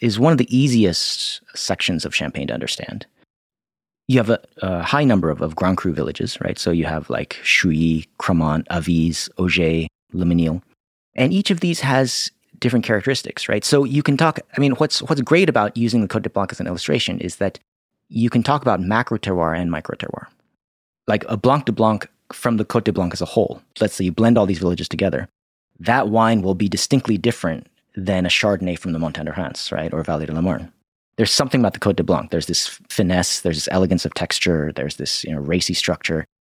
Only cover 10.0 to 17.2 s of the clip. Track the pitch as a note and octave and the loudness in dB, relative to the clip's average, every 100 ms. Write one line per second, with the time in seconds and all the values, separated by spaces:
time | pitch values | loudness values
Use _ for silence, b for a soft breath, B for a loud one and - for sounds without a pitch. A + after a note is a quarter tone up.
10 | _ F#2 F2 E2+ E2 F2 - _ _ _ | _ -2 2 4 2 -2 -8 _ _ _
11 | _ - B2+ F#3+ G3+ F3 F3 E3 C3 C3 | _ 0 2 2 2 0 0 -2 2 2
12 | C3 - - - _ - B2 A#2+ G#2+ G#2+ | 2 -2 -6 -10 _ -4 0 0 2 0
13 | C3+ C3 - - - G#2+ - D3 C3+ C#3+ | 0 -2 -6 -10 -4 -2 2 2 2 0
14 | D3 C#3 E3 - - - C#3 B2 D3+ - | 2 2 2 0 -6 0 0 2 0 -2
15 | - D3 A#2+ E3 F3 A#2+ G#2 A#2 A#2 A#2 | -2 -2 2 4 4 2 0 0 2 2
16 | G2+ A2 G2+ - F#2+ - F#2 F2 - A#2 | 0 -2 -2 -2 -4 -4 -6 -4 0 0
17 | - - | 0 -4